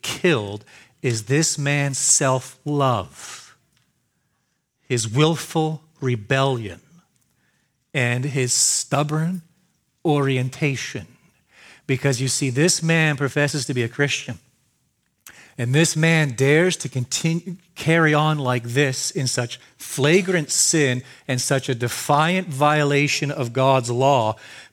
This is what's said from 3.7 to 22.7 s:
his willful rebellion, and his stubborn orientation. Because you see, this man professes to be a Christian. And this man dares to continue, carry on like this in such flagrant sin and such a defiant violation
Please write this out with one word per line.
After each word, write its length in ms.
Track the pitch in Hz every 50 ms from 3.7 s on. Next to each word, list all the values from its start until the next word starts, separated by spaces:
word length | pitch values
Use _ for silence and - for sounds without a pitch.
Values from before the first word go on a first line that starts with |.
| _ _ _ _ _ _ _ _ _ _ _ _ _ _ _ _ _ _ _ _ _ _ _ -
his 180 | 127 117 107
willful 760 | 107 110 143 151 160 165 - - - - 160 160 156 160 - _ _ _ -
rebellion, 800 | 139 127 123 107 101 - 139 135 135 139 131 117 110 92 85 - _ _ _ _ _ _ _ _ _ _ _ _ _ _ _ _ _ _ _ _ _ _ -
and 300 | 139 120 120 120 123 131
his 280 | 147 127 135 127 123
stubborn 920 | - - - - - - - - 143 143 151 147 151 156 160 175 185 175 - _ _ _ _ _ _ _ _ _ _ _ -
orientation. 1000 | 160 147 143 139 135 131 127 127 127 - - 160 143 131 - - - - 123 101 - _ _ _ _ _ _ _ _ _ - - - - _ _
Because 340 | - 131 127 - 139 127 117
you 60 | 135
see, 240 | 127 - - 143 131
this 320 | 117 139 165 185 - -
man 340 | 165 160 165 165 156 151 143
professes 480 | 131 143 127 - 147 147 139 - 143 123
to 80 | - 127
be 100 | 123 117
a 40 | 113
Christian. 520 | - - 143 135 - - - - 110 - _ _ _ _ _ _ _ _ _ _ _ _ _ _ _ _ - - - - - - _ -
And 160 | 120 123 131
this 200 | 156 165 - -
man 360 | 156 160 165 165 160 151 135
dares 480 | 113 113 135 139 151 160 180 185 170 -
to 100 | - 127
continue, 680 | - 127 120 - - - - 160 165 170 - 190 170 - _ _ -
carry 400 | - - 160 165 170 160 151 151
on 240 | 147 156 156 156 147
like 260 | 135 123 123 123 117
this 460 | 120 117 143 147 131 131 - - -
in 160 | - 170 131
such 340 | 120 - 127 120 - - - - _ _
flagrant 760 | - - - - 135 131 151 175 202 180 190 180 165 147 -
sin 520 | - - - - 170 160 143 127 123 127 - - - - _ -
and 140 | 127 123
such 260 | - - 143 135 - -
a 60 | 127
defiant 720 | 113 120 117 - - - - 147 147 156 170 185 190 180 175
violation 840 | 135 131 147 147